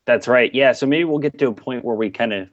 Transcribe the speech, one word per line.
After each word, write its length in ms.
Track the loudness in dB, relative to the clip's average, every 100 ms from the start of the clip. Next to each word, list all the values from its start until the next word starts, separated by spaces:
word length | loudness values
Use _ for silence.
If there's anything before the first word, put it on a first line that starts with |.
That's 240 | 0 0 2
right. 260 | 2 2
Yeah. 160 | 2 2
So 160 | 2 0
maybe 160 | 0
we'll 160 | 0 -2
get 180 | -4 -2
to 80 | -2
a 40 |
point 320 | -2 -8 -8
where 120 | -6 -4
we 140 | -4
kinda, 380 | -2 -4 -4 -8